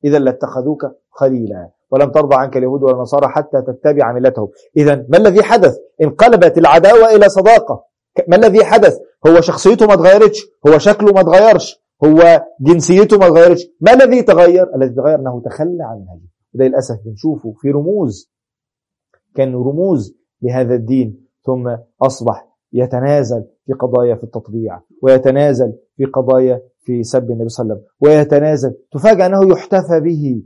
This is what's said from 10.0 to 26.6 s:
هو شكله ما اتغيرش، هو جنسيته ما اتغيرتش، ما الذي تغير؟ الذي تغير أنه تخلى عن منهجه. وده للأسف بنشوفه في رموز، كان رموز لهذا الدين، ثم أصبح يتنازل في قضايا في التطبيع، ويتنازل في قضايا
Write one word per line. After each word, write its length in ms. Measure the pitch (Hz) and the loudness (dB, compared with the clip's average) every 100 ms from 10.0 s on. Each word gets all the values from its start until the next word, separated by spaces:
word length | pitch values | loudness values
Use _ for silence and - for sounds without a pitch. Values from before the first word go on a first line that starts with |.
| 165 202 214 - - _ 143 | 4 6 4 2 -16 _ 2
هو 100 | 156 | 2
شكله 360 | 202 208 208 | 2 0 2
ما 80 | 196 | 2
اتغيرش، 640 | 170 175 220 185 - - _ _ 151 | 4 4 4 2 0 -18 _ _ 2
هو 400 | 156 170 165 - _ | 4 6 4 0 _
جنسيته 560 | 135 170 - 185 214 214 | 0 0 2 2 4 4
ما 100 | 185 | 4
اتغيرتش، 400 | 160 170 175 - _ | 4 4 2 -4 _
ما 120 | 170 | 2
الذي 280 | 254 262 247 | 4 4 2
تغير؟ 540 | 226 175 170 180 180 135 | 2 4 4 4 0 -2
الذي 180 | 131 | -4
تغير 260 | 120 139 156 | -2 -2 -2
أنه 220 | 131 123 120 | -4 -10 -14
تخلى 380 | - 156 180 | -10 -8 -8
عن 140 | 135 110 | -12 -16
منهجه. 320 | 92 85 87 _ _ | -20 -20 _ _ _
وده 120 | 120 131 | -4 -2
للأسف 300 | 135 127 113 110 | -2 -6 -12 -14
بنشوفه 480 | 107 160 147 113 104 | -10 -8 -8 -12 -10
في 140 | 139 | -6
رموز، 600 | 143 151 208 151 101 _ _ _ _ _ _ _ _ _ _ _ - | -6 -4 -4 -6 -8 _ _ _ _ _ _ _ _ _ _ _ -6
كان 200 | 135 127 | -6 -4
رموز 600 | 123 147 190 160 101 _ _ _ | -6 -4 -4 -4 -6 _ _ _
لهذا 340 | 123 127 123 123 | -8 -6 -4 -4
الدين، 500 | 113 131 117 98 _ _ - | -4 -4 -4 -10 _ _ -8
ثم 300 | 127 123 117 117 _ | -8 -8 -12 _ _
أصبح 460 | 131 131 117 101 _ _ _ | -6 -4 -8 -8 _ _ _
يتنازل 720 | 120 127 123 135 147 123 117 107 _ - | -6 -6 -4 -4 -4 -4 -8 -10 _ -14
في 80 | |
قضايا 420 | 135 127 123 123 110 | -8 -4 -2 -2 -4
في 80 | |
التطبيع، 580 | 113 113 107 110 110 90 _ _ | -8 -16 -14 -12 -12 -14 _ _
ويتنازل 720 | 131 131 131 135 147 131 123 107 _ _ | 0 2 2 0 -2 -2 -4 -8 _ _
في 100 | 135 | -8
قضايا 560 | 135 123 131 127 127 | -6 -2 0 0 -4